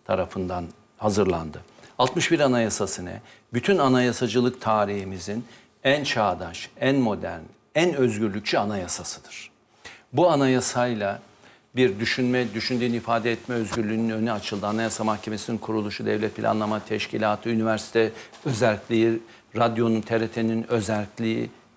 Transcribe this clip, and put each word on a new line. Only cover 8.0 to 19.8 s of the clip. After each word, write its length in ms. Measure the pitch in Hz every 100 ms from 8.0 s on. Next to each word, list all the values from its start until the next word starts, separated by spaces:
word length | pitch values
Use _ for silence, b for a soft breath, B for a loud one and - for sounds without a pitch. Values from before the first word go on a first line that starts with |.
| 123 104 110 101 - 147
anayasasıdır. 920 | 104 101 85 - 87 - - - - _ _ B B B B
Bu 180 | 127 175
anayasayla 880 | 147 135 127 123 127 123 110 101 104 - b b b b 120
bir 240 | 127 98
düşünme, 540 | 113 - 123 123 117
düşündüğünü 420 | 110 - 127 120 117
ifade 360 | 113 117 117
etme 240 | 113 - 120
özgürlüğünün 540 | 107 - 107 110 113
önü 220 | 110 113
açıldı. 360 | 104 - 101 104
Anayasa 360 | 107 113 -
Mahkemesi'nin 540 | 110 104 - 107 - 113
kuruluşu, 480 | - 110 107 - 107
Devlet 300 | 107 107 -
Planlama 500 | 110 107 104 107 -
Teşkilatı, 640 | 107 - 107 107 104 117
üniversite 640 | 113 113 107 - 117 110 B B - 147
özerkliği, 760 | 110 117 104 - 117 113 113 B B _ 110
radyonun, 460 | 117 113